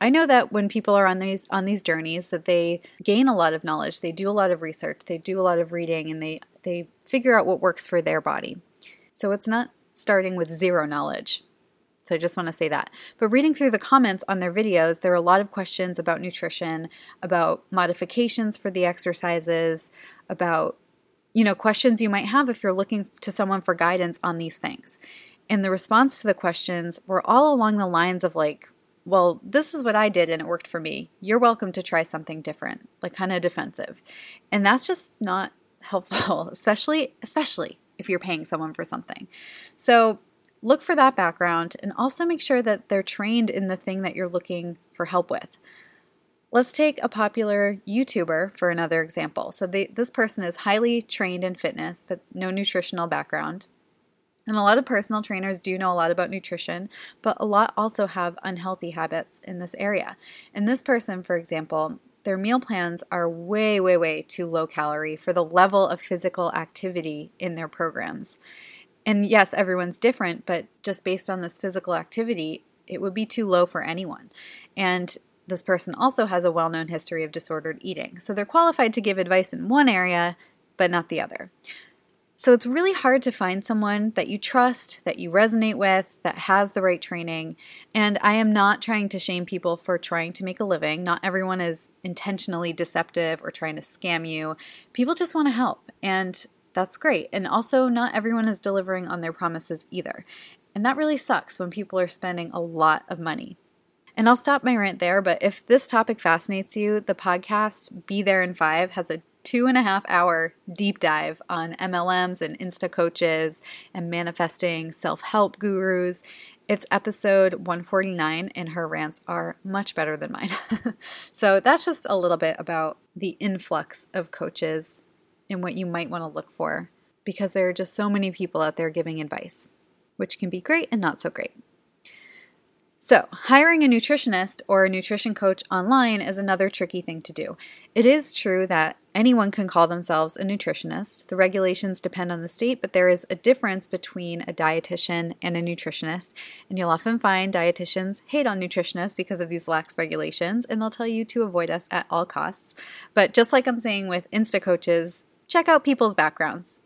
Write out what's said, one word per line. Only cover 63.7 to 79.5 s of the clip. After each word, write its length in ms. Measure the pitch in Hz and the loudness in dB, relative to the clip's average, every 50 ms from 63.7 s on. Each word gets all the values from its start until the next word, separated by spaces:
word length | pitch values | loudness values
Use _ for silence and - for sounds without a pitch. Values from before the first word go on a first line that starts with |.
| 208 196 | 2 4
way, 180 | 185 185 180 | 4 4 4
way 240 | 170 170 160 156 156 | 4 4 0 -2 -4
too 240 | - - - - 175 | -8 -8 -8 -6 -4
low 220 | 165 165 160 160 | -2 0 -2 -2
calorie 480 | 156 - 156 151 151 151 151 156 156 156 | -2 -2 -4 -2 -2 -2 -4 -4 -6 -6
for 180 | - - 185 175 | -4 -4 0 0
the 100 | 180 165 | 2 0
level 440 | 160 170 180 185 190 202 196 196 | 4 6 8 8 8 8 4 4
of 120 | - 180 - | 4 0 -6
physical 520 | - - 185 170 - 180 - 185 175 165 - | -4 -6 -6 -2 -2 -4 -2 -2 -4 -2 -2
activity 800 | 165 160 - _ - - 185 175 175 160 156 151 147 156 - _ - | -4 -6 -8 _ -10 -10 -6 -6 -6 -6 -6 -8 -10 -12 -14 _ -10
in 160 | - 175 165 | -8 -8 -6
their 120 | 165 160 | -8 -10
programs. 720 | 151 - - 170 160 - - - 78 - - - - - - _ - - - - - - - - _ _ _ _ | -12 -6 -6 -6 -4 -4 -6 -8 -8 -8 -8 -6 -8 -8 -8 _ -20 -20 -20 -20 -20 -20 -20 -20 _ _ _ _
And 200 | 214 214 202 202 | 0 0 0 2
yes, 280 | 185 220 208 190 - - | 4 6 4 4 4 2
everyone's 440 | 156 190 185 180 180 175 180 165 | 0 0 0 0 -2 -2 -4 -4
different, 480 | - - 254 254 - 196 175 165 - - | 0 0 0 0 0 -4 -4 -6 -6 -4
but 220 | - 175 160 - - _ _ - | -4 -4 -4 -4 -10 _ _ -8
just 200 | 202 190 - - | -6 -6 -4 -4
based 260 | 185 185 190 - - | -4 -4 -4 -4 -6
on 120 | 190 185 | -6 -6
this 160 | 175 175 - | -6 -6 -6
physical 380 | - - 190 180 190 - 180 170 | -6 -6 -6 -6 -6 -4 -2 -4
activity, 680 | 165 - - - 226 226 226 202 170 156 156 160 - - _ _ _ _ | -4 -4 -6 -6 -6 -4 -4 -4 -4 -4 -6 -8 -10 -14 _ _ _ _
it 160 | - 185 - | -12 -8 -6
would 120 | 190 196 180 | -6 -6 -4
be 120 | 214 220 | -4 -6
too 220 | 214 - 240 220 | -4 -4 -4 0
low 180 | 196 180 175 180 | 2 4 4 4
for 160 | 175 - 165 | 2 0 -6
anyone. 480 | - 156 160 180 190 156 - - - - _ - - - - - - _ _ | -6 -4 -6 -6 -8 -8 -12 -14 -16 -20 _ -20 -20 -20 -20 -20 -20 _ _
And 400 | 190 190 180 180 180 180 - - - _ _ _ _ _ | -2 0 0 0 0 -2 -4 -6 -8 _ _ _ _ _
this 180 | - 185 175 - | -4 -4 -4 0
person 300 | - 185 175 - 180 160 | 0 0 0 0 -6 -2
also 320 | - - 180 - - 220 | 0 0 2 2 2 0
has 200 | 202 190 175 175 | 2 0 2 2
a 80 | 175 165 | 2 2
well-known 340 | 170 165 165 165 160 165 | 2 0 0 -2 -4 -6
history 360 | 160 170 160 - - 175 160 160 | -6 -4 -4 -4 -4 -4 -4 -6
of 80 | 151 156 | -6 -6
disordered 440 | 170 - - 160 156 151 160 156 - | -8 -6 -4 -6 -6 -6 -8 -10 -8
eating. 380 | - 190 175 151 - - - 175 | -10 -8 -8 -8 -10 -12 -12 -10
So 140 | - - 202 | -8 -4 -4
they're 120 | 202 202 | -4 -4
qualified 480 | - - 330 339 339 330 - 254 226 220 | 2 4 4 4 4 4 2 2 2 2
to 80 | 247 | 0
give 160 | 202 208 190 | -2 0 0
advice 340 | 190 180 175 185 190 185 - | 0 2 4 4 4 4 2